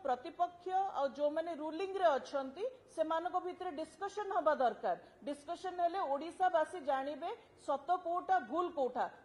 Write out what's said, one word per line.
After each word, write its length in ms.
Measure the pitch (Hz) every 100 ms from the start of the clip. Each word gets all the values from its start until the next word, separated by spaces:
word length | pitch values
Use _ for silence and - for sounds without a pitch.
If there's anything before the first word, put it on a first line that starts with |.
ପ୍ରତିପକ୍ଷ 600 | 269 254 339 330 349 - 370 370 392 -
ଆଉ 80 | 277 240
ଯୋଉମାନେ 340 | 294 311 330 311
ରୁଲିଂରେ 500 | 311 320 381 381 349
ଅଛନ୍ତି, 580 | 269 - 285 269 269 480 508 - -
ସେମାନଙ୍କ 420 | 320 330 349 359 359
ଭିତରେ 260 | - 370
discussion 580 | 285 311 - 392 403 415 381
ହବା 160 | 311 277
ଦରକାର। 420 | 247 214 208 175 - -
discussion 520 | 214 285 - 339 370 359 339
ହେଲେ 140 | 359 330
ଓଡ଼ିଶାବାସୀ 680 | 277 320 - 370 339 311 359 269
ଜାଣିବେ 400 | 269 269 302 339 453 - - -
ସତ 240 | 277 - 359 349
କୋଉଟା, 300 | 349 339 370 233
ଭୁଲ 160 | 302 359 311
କୋଉଟା 280 | 247 247 180 -